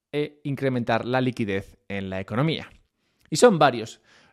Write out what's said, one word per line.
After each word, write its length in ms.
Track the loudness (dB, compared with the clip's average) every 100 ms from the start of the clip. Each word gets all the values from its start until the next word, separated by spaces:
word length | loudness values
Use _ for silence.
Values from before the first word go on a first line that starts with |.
| _
e 300 | -6 -6 -6
incrementar 600 | -8 -4 -2 -2 0 -2
la 160 | 0 0
liquidez 560 | 0 -2 -2 -4 -6 -14 -10
en 200 | -8 -6
la 100 | -8
economía. 520 | -6 -2 -2 -2 -8 -20 _ _ _ _ _
Y 80 | 4
son 220 | 6 6
varios 420 | 4 2 -6 -12 _ -20 _